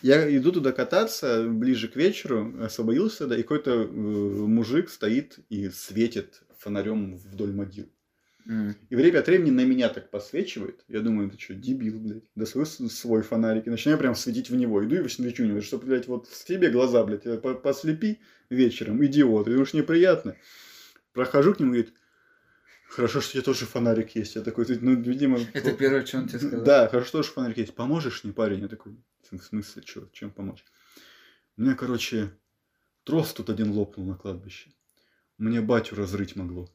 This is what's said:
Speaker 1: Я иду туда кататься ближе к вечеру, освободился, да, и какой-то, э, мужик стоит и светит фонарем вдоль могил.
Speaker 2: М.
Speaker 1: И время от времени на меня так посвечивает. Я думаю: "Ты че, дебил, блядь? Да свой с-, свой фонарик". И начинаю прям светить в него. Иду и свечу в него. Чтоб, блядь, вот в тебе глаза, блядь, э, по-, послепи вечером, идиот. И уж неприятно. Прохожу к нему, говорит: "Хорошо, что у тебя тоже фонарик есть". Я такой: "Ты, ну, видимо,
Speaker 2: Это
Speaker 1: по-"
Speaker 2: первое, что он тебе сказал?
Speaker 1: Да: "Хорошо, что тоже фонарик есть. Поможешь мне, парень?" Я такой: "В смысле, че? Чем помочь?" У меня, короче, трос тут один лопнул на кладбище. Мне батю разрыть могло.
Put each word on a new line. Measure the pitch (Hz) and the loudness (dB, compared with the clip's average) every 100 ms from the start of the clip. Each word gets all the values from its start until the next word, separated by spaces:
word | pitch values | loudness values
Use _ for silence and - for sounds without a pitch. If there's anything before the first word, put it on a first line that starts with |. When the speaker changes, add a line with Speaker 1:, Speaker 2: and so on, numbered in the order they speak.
Speaker 1:
Я | 131 147 151 143 | 8 6 6 4
иду | 131 | 4
туда | 180 135 | 2 0
кататься | 131 127 180 220 - 143 117 113 | 0 2 2 2 -2 0 2 2
ближе | 113 123 123 110 | 0 2 0 -2
к | 131 | 2
вечеру, | 175 202 - 117 107 - | 0 0 -2 -2 -2 -6
освободился, | 110 - 113 123 214 220 143 | -8 -4 0 2 0 -2 -4
да, | 117 | -2
и | |
какой-то, | 113 151 143 | 0 -2 2
э, | 120 110 | 0 0
мужик | - 104 104 101 101 104 113 110 139 - | -4 -4 0 -2 -2 2 2 4 0 0
стоит | - 107 117 143 - _ | -4 0 0 -2 -14 _
и | 107 98 | -6 -6
светит | 87 - 104 117 113 - _ _ - | -8 -10 -2 -2 -2 -10 _ _ -18
фонарем | - 101 98 110 98 90 | -8 -4 -2 -4 -4 -10
вдоль | 98 98 104 | -18 -8 -6
могил. | 98 98 98 - _ _ _ _ _ - | -4 -8 -10 -18 _ _ _ _ _ -6
Speaker 2:
М. | 110 104 104 _ | -4 -4 -6 _
Speaker 1:
И | 120 | 4
время | 160 147 | 6 6
от | 147 | 4
времени | 185 165 | 4 6
на | 127 127 | 4 4
меня | 127 117 | 4 2
так | - - | 0 -8
посвечивает. | 104 - 151 190 - 95 - _ | -10 -6 -4 -4 -6 -10 -12 _
Я | 113 | -4
думаю: | 110 110 101 | 0 0 -2
"Ты | 101 | -6
че, | - | -16
дебил, | 95 127 131 110 110 | -12 -4 -4 -4 -6
блядь? | 110 107 _ | -8 -10 _
Да | - 107 | -8 -6
свой | 127 | -2
с-, | 156 - 120 | -4 -4 -8
свой | - 123 113 | -8 0 0
фонарик". | 104 113 113 110 113 | 2 0 2 0 -2
И | |
начинаю | 113 143 151 | -2 2 2
прям | 131 | 2
светить | 110 - 117 127 | 0 -4 -4 -2
в | 123 | 0
него. | 123 104 | 2 2
Иду | 107 165 | 2 0
и | 143 | -2
свечу | - 123 120 | -4 -6 -2
в | 113 | -2
него. | 104 | -2
Чтоб, | 101 127 | -4 -8
блядь, | 127 127 123 | 0 -2 0
вот | 123 - | -8 -8
в | - - | -20 -6
тебе | 185 175 | 2 2
глаза, | 120 123 120 | 4 4 4
блядь, | 107 104 120 | 2 -2 -4
э, | 113 | -4
по-, | 131 | -4
послепи | 127 139 139 160 156 107 107 _ _ _ | -2 -2 -2 -2 -2 -2 -4 _ _ _
вечером, | 127 123 - - 110 | 4 4 4 -4 2
идиот. | 143 143 135 107 104 | 2 2 0 0 2
И | 123 | 0
уж | 135 | 0
неприятно. | 156 147 165 185 175 107 - - - - - - _ _ | -2 0 4 4 2 -2 -12 -18 -20 -20 -20 -20 _ _
Прохожу | - 127 143 151 | -4 0 4 4
к | 202 | 4
нему, | 143 | 2
говорит: | 123 113 _ _ _ _ _ _ _ _ _ _ | 2 -2 _ _ _ _ _ _ _ _ _ _
"Хорошо, | - 120 139 | -2 -2 0
что | 135 | -4
у | |
тебя | 135 | -4
тоже | 127 131 120 | -2 -2 -4
фонарик | 131 117 113 110 - | -2 0 2 0 -6
есть". | 104 - | -8 -8
Я | |
такой: | 110 113 | -8 -4
"Ты, | 117 120 | -2 0
ну, | 120 127 | 2 2
видимо, | 117 131 139 127 117 | 0 0 2 2 0
Speaker 2:
Это | - 127 | -2 -2
Speaker 1:
по-" | 117 | 2
Speaker 2:
первое, | 135 135 123 | 2 2 0
что | 131 | -6
он | 123 | -6
тебе | - | -6
сказал? | 143 117 | -4 0
Speaker 1:
Да: | 113 143 113 | 6 8 8
"Хорошо, | 123 123 | 4 0
что | 160 | -2
тоже | 151 | -4
фонарик | - 123 113 | -4 -6 -4
есть. | 104 | -6
Поможешь | - 127 160 143 - | -4 -2 -2 -2 -6
мне, | 107 | -10
парень?" | 98 110 98 | -2 0 0
Я | 98 | -6
такой: | 107 - 107 _ _ _ | -12 -18 -20 _ _ _
"В | 95 | -18
смысле, | - 107 101 - | -8 -8 -8 -14
че? | - - 98 | -16 -16 -18
Чем | - 104 | -16 -16
помочь?" | 101 98 - _ _ _ - - - _ _ _ - | -12 -12 -12 _ _ _ -20 -20 -20 _ _ _ 0
У | |
меня, | 120 | 0
короче, | 131 127 120 - 113 101 - _ _ _ _ _ _ | 2 -2 -4 -2 -4 -4 -8 _ _ _ _ _ _
трос | - 160 160 | -2 0 0
тут | - 101 | -4 -6
один | 101 107 | -2 0
лопнул | 104 101 - 92 | 0 -4 -6 -8
на | |
кладбище. | 92 101 92 95 - - _ _ _ _ _ _ _ | -8 -8 -10 -12 -20 -20 _ _ _ _ _ _ _
Мне | 110 117 | -2 0
батю | 107 117 110 104 | 2 2 0 -6
разрыть | 98 98 98 - | -4 -4 -6 -6
могло. | 90 90 90 | -8 -10 -14